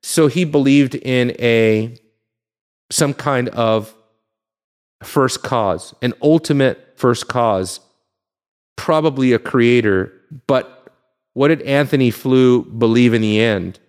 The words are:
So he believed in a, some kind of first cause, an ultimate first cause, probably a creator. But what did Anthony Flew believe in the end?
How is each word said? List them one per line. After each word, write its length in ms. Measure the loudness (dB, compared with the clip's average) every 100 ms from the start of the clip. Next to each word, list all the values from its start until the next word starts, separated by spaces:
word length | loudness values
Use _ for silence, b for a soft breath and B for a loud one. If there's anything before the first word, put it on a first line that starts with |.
So 260 | -4 0 0
he 180 | 0 -2
believed 500 | 0 2 2 2 -4
in 360 | -4 -2 -2 -2
a, 580 | 0 2 2 0 -2 -12 _ _ _ _ _ _ _ _ _
some 240 | -4 -2
kind 360 | -2 -4 -4 -4
of 440 | -2 0 0 -4 _ _ _ _ _ _ _ _ _ _ _
first 400 | -6 0 0 -2
cause, 500 | -4 -2 -2 -4 -8 _
an 120 | -8 -2
ultimate 720 | 2 2 2 0 0 -2 _ _
first 320 | 0 0 -4
cause, 540 | -2 0 0 -4 -10 _ _ _ _ _ _ _ _ _ -14
probably 560 | -2 0 0 0 0
a 60 | 0
creator. 760 | 0 2 4 4 2 0 -4 _ _ -20 -2
But 400 | -2 -2 -20 -20 _ _ _ _
what 160 | -2 0
did 120 | 0
Anthony 480 | 0 -2 0 2 0
Flew 520 | 0 0 2 4 2
believe 500 | -2 -2 0 4 2
in 80 | 2
the 200 | 0 0
end? 380 | 0 -2 -6 -14